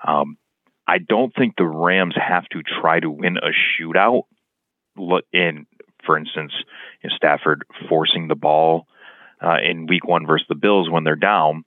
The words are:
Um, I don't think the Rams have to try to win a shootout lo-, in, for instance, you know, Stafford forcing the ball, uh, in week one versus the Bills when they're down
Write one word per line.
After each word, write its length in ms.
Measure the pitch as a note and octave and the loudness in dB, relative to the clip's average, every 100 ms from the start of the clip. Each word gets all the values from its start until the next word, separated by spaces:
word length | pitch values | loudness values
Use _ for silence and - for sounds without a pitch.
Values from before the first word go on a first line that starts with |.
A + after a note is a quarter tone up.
| - | -2
Um, 320 | D2 D2 D2+ _ _ _ _ - | -2 -2 -8 _ _ _ _ -2
I 100 | F2+ | -2
don't 360 | E2+ A2 B2+ - | 0 0 0 0
think 200 | A#2+ - | -2 0
the 100 | F2 | -2
Rams 480 | D#2 F2 F#2+ F2 - | 0 2 2 0 -2
have 300 | - F2+ - | 0 -2 -2
to 120 | E2+ D2+ - | -10 -8 -2
try 180 | D#2+ E2 | 2 2
to 100 | D#2+ | 0
win 280 | D2 F2 F2+ | -2 -2 -2
a 140 | D2+ | -2
shootout 720 | - - - E2 F2+ G#2+ B2 - _ _ _ _ _ _ G2 | 0 0 -2 -2 2 4 2 -4 _ _ _ _ _ _ -12
lo-, 240 | F2+ F2+ - | -2 -2 -2
in, 340 | F2+ E2+ D2+ D2+ _ - _ - | -4 -4 -4 -16 _ -20 _ -2
for 120 | D#2 | -2
instance, 340 | D2+ D#2 D2+ - - - - - | -2 -10 -8 -10 -12 -18 -20 -16
you 60 | - | -10
know, 60 | - | 0
Stafford 480 | D#2 D2 - D2 - - - | 0 2 0 -2 -6 -18 -2
forcing 400 | D#2+ D#2 F2 D#2+ | 0 2 0 -2
the 80 | D2+ | -2
ball, 520 | D2+ D#2 D#2+ E2 - _ - - - _ | 2 4 4 2 -2 _ -20 -20 -20 _
uh, 160 | E2+ E2 | 0 0
in 220 | E2 E2+ D#2+ | 0 -2 -2
week 220 | F2+ - | -2 2
one 180 | E2+ D#2 | 0 2
versus 220 | D#2 - | 0 0
the 60 | D2 | 0
Bills 340 | G2+ G2+ E2 | 2 2 2
when 140 | E2 | 0
they're 120 | D#2 D#2 | 0 2
down 480 | G2 G2+ D#2 D#2+ | 2 4 2 0